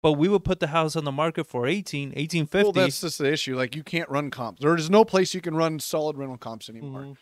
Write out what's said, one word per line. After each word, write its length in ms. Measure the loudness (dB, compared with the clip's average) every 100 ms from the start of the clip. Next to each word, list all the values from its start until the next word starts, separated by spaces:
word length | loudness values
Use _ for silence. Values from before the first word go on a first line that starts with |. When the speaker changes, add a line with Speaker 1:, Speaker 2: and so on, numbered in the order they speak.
Speaker 1:
but 100 | 4
we 160 | 4 4
would 160 | 2
put 160 | 2 -2
the 80 | 0
house 260 | 0 0
on 100 | -2
the 80 | -4
market 340 | 0 -2 -2 -4
for 200 | -2 0
eighteen, 460 | 0 -4 -8 -6
eighteen 320 | -6 -4 -2 0
fifty. 180 | 4
Speaker 2:
Well, 80 | 4
that's 280 | 4 2 0
just 180 | -6 0
the 140 | 0
issue. 240 | 0 -2 -2
Like, 180 | -2
you 80 | -4
can't 260 | -4 -4 -2
run 220 | -4 -4
comps. 300 | -6 -8 0
There 160 | 2 2
is 120 | 6
no 160 | 6
place 300 | 6 4 2
you 60 | -2
can 160 | -4 0
run 240 | 0 0
solid 360 | -4 -2 -2 -4
rental 220 | -8 -10
comps 300 | -12 -12 -14
anymore. 340 | -14 -12 -12
Speaker 1:
Mm-hmm. 100 | -14 -18